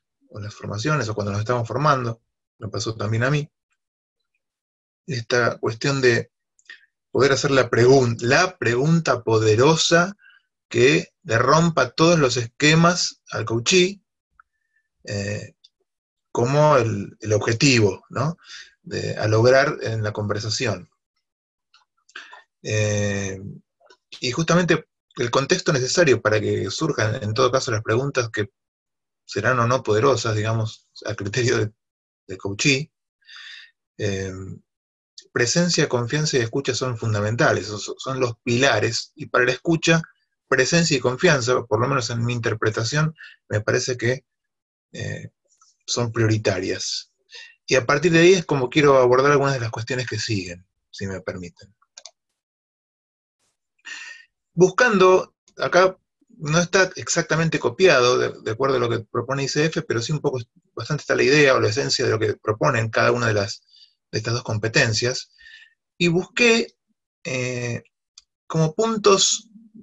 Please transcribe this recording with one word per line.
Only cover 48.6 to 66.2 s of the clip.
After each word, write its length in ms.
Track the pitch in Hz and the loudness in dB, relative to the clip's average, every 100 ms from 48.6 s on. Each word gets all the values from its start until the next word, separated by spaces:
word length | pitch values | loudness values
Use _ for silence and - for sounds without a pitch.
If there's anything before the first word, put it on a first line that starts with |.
| 123 | -2
quiero 280 | 156 135 131 | 2 4 6
abordar 340 | 123 127 139 | 6 4 4
algunas 220 | 143 139 | 2 2
de 60 | 135 | -2
las 100 | 117 | -4
cuestiones 380 | 113 110 127 117 | -6 -6 -6 -6
que 100 | 110 | -6
siguen, 480 | - 107 90 87 _ _ _ | -4 -4 -6 -12 _ _ _
si 160 | - 98 | -12 -10
me 160 | 95 | -8
permiten. 500 | 92 92 87 - 104 _ _ - - _ _ _ _ _ _ _ _ _ _ _ _ _ _ _ _ _ - - - - _ _ _ - | -10 -10 -12 -18 -20 _ _ -20 -20 _ _ _ _ _ _ _ _ _ _ _ _ _ _ _ _ _ -18 -16 -16 -20 _ _ _ 2
Buscando, 800 | 185 - 247 202 185 185 - _ _ - | 4 4 2 4 4 4 0 _ _ -8
acá 380 | 131 175 185 185 _ _ _ - | 0 2 2 0 _ _ _ -12
no 180 | 147 160 | -2 -2
está 300 | 175 196 185 - | 0 2 0 -2
exactamente 640 | 113 - 165 156 165 151 | -6 -4 -2 0 0 0
copiado, 580 | 123 120 190 135 123 127 | -2 2 4 6 4 2
de, 160 | 120 - | -2 -6
de 100 | - | -8
acuerdo 260 | 107 135 131 | -4 0 0
a 20 | |
lo 100 | 120 | 0
que 100 | 113 | -4
propone 440 | 110 120 117 135 | -6 -6 -4 -4
I 40 | 135 | -4
C 180 | 147 156 | 0 -2
F, 160 | 160 | -2
pero 180 | 156 113 | -4 -4
sí 100 | 113 | -4
un 100 | 151 | -4
poco, 180 | 147 131 117 _ _ | -4 -4 -10 _ _
bastante 280 | - 117 147 | -14 -8 -6
está 140 | - 123 | -2 0
la 80 | |
idea 300 | 123 147 143 | 4 4 6
o 60 | 120 | 4
la 100 | 113 | 2
esencia 360 | 117 139 - 117 | 0 -2 -2 0
de 60 | |
lo 80 | 107 | 0
que 140 | 107 101 | -2 -4
proponen 540 | - 107 151 120 113 | -4 -2 0 0 -2
cada 220 | 117 117 | 0 2
una 160 | 120 117 | 2 0
de 60 | |
las, 280 | 104 101 - _ _ _ _ _ | 0 -2 -8 _ _ _ _ _
de 60 | - | -8
estas 160 | 110 | -6
dos 100 | 117 | -6
competencias, 880 | - 107 107 127 123 110 120 127 - _ - - - _ _ - | -6 -6 -2 0 0 0 -2 -4 -10 _ -20 -20 -20 _ _ -2
y 100 | 175 | 0
busqué, 680 | 170 | 0